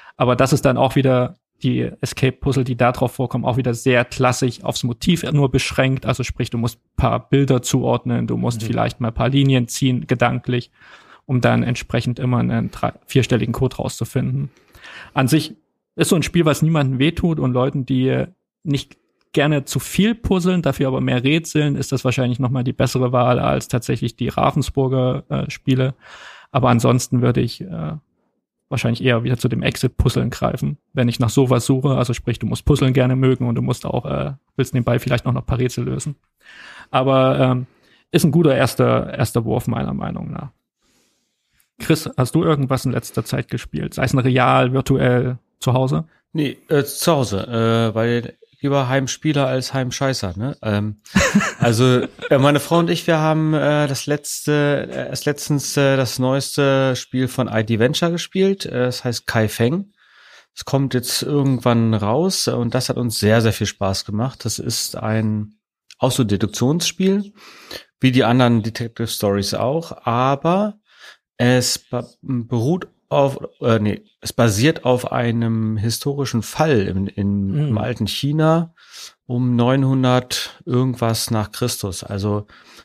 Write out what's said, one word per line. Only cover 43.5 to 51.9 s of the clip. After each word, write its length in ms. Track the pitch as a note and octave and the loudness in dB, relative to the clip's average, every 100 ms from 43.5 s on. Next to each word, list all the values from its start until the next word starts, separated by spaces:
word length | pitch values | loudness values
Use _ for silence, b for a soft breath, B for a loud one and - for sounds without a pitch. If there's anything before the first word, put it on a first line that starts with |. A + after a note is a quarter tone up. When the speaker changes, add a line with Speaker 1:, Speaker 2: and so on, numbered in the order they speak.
| B2+ - - - | -8 -8 -8 -6
Speaker 1:
Sei 100 | - | -4
es 100 | B2+ | 0
ein 40 | C3+ | 2
real, 520 | B2 B2+ B2 C3 B2+ | 2 2 4 4 2
virtuell, 640 | C3 C3 C3+ C3 B2 B2 B2 _ - | 0 0 2 2 2 0 -4 _ -6
zu 140 | - | 0
Hause? 320 | B2 C3 D#3 D#3+ b b | 0 0 -2 -6 b b
Speaker 3:
Nee, 240 | D#3+ C#3 - - | -4 -4 -6 -2
äh, 160 | D3 | 0
zu 280 | C#3 - - | 0 -2 0
Hause, 340 | D3+ A2+ G2 G#2+ | 2 0 -2 -2
äh, 460 | A#2 A2+ A2+ A2+ | 0 2 2 2
weil 420 | G#2+ A#2 A#2+ A2+ - _ _ | 0 0 -2 -4 -14 _ _
lieber 280 | C#3 C#3 B2+ | -2 0 0
Heimspieler 580 | C3+ C3 - D#3 C#3 C3 | 0 -2 -4 -2 0 0
als 280 | C3 B2+ | -2 -4
Heimscheißer, 600 | C3+ B2+ - C3+ B2+ G2 F2 | -4 -4 -2 -2 -2 -4 -6
ne? 200 | B2+ - | -8 -6
Ähm, 380 | A2 G#2 G#2+ G#2 - B C5+ | -2 -2 -2 -8 -4 B 0
<laughs> 280 | G#3 - - | 0 -2 -2
also, 440 | A#2+ A2+ B2+ | 0 4 4